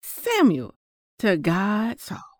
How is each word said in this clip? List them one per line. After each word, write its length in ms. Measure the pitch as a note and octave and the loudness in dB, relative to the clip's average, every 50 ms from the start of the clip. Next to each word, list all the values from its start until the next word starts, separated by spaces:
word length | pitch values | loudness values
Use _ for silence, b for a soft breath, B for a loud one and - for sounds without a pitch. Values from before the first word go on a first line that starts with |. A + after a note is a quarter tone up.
Samuel, 720 | - - - - - A#4+ A#4 G#4 F4 A#3+ E3 C3 A#2+ G2 - _ _ _ _ _ _ _ _ _ | -14 -12 -14 -6 -4 0 2 4 6 4 4 2 -4 -10 -14 _ _ _ _ _ _ _ _ _
to 180 | - G#3+ F#3 D#3+ | 0 0 0 2
guide 640 | D3 E3+ E3 F3+ G3 G3+ G#3+ G#3+ A3 A3+ A#3 - | 0 0 0 0 0 0 0 0 -2 -4 -6 -8
Saul. 200 | - - - - - - _ _ | -12 -14 -14 -14 -14 -18 _ _